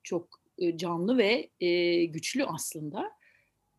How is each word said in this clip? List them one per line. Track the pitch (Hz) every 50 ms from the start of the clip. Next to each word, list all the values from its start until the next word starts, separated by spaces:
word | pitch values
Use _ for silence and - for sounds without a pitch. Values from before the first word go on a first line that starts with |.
| -
çok, | - 185 170 175 - - _ _ _ _ -
e, | 185 170 170 165
canlı | 175 175 170 165 175 208 254 254
ve, | 214 196 233 285 - - _ _
e, | 185 175 175 175 175 175 175 175 170
güçlü | 170 156 160 - - - 254 285
aslında. | 165 165 151 - - - 165 151 151 143 202 339 427 - _ _ _ _ _ _ _ _ _ _ _ _